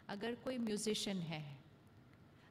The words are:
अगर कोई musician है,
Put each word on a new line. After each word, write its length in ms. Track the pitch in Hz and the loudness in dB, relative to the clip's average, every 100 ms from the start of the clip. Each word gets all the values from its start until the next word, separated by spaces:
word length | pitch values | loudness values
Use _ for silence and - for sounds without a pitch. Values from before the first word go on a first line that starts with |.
| - | -8
अगर 280 | 202 220 240 | -2 0 0
कोई 220 | 262 254 | 0 2
musician 600 | 226 208 214 214 214 196 | 4 4 4 4 4 2
है, 500 | 160 156 147 139 - - - - - - - - - | 2 -2 -4 -8 -14 -20 -20 -20 -20 -20 -20 -20 -12